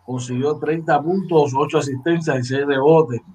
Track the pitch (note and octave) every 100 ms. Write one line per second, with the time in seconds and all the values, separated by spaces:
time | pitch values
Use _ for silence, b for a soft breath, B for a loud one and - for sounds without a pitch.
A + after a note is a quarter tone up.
0 | - B2+ B2 B2 D3 D3 D3 E3 E3 C#3+
1 | D#3 F#3+ E3 D#3+ C3+ C3+ D#3 D#3 C#3 B2+
2 | E3+ E3 D#3 C3 B2 C3+ C#3+ C3+ C#3+ D#3+
3 | B2 A2+ -